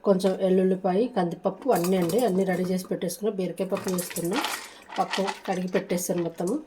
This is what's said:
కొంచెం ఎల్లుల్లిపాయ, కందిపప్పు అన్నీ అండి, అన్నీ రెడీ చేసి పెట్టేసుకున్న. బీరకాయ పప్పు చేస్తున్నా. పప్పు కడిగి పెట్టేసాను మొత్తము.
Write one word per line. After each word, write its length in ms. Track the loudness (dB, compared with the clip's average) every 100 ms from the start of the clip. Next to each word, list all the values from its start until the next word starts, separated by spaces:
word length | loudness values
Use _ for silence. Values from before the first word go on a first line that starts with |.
| 4
కొంచెం 260 | 4 4 2 4
ఎల్లుల్లిపాయ, 540 | 4 4 2 2 2 2 0
కందిపప్పు 560 | -2 -2 -4 -2 0 2
అన్నీ 220 | 2 2
అండి, 180 | 2 2 2
అన్నీ 180 | 2 2
రెడీ 140 | 0 0
చేసి 180 | -2 -2
పెట్టేసుకున్న. 400 | -4 -4 -2 -4 -2
బీరకాయ 280 | -4 -4 -4
పప్పు 160 | -2 -2 -4
చేస్తున్నా. 420 | -4 -4 -2 0 -2 -6 -10 -18 -10 -4
పప్పు 240 | -2 0 -2 -2 -4
కడిగి 220 | -4 0 -2
పెట్టేసాను 480 | 0 -2 0 -2 -2
మొత్తము. 280 | -2 -2 -2